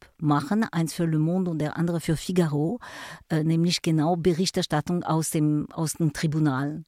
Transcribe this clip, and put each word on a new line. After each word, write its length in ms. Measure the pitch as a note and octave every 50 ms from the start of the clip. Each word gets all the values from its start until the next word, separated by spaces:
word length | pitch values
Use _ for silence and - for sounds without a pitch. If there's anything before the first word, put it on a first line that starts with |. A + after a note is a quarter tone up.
| - - _ -
machen, 440 | D#3+ D3+ D3 D3 C#3+ D3 G#3 G#3+ A3+
eins 280 | - - E3+ E3 D#3+ -
für 120 | - E3+
Le 120 | E3 D#3
Monde 320 | D#3 D#3 E3 F3 F#3+ F#3 F3
und 80 | E3
der 200 | D3+ D3+ D3+ -
andere 220 | - E3 E3+ E3+ E3
für 160 | - - D#3+
Figaro, 640 | C#3+ - - F#3 F3+ F3 D#3 D3 C#3+ D3+ E3+ A3+ A#3+ - - - - - - - - - -
äh, 140 | E3+ D#3 D3+
nämlich 380 | D#3+ E3 E3 E3 F3 E3 -
genau 360 | - F3 D#3+ D#3 D3 D#3+ F3+
Berichterstattung 840 | F3 D3+ F#3 E3+ D3+ F#3+ E3+ - F#3 F3 - - D3+ - - F3 F3
aus 300 | - - D#3 D#3+ D#3 -
dem, 340 | - E3 D3+ D3+ D3+ D3 D3 -
aus 220 | - - E3 D3+ -
dem 200 | - E3+ D3+ -
Tribunal 720 | - - D#3+ C#3+ D#3 D#3 D3 C3 B2+ C#3 C#3+ D3+ D#3+ D#3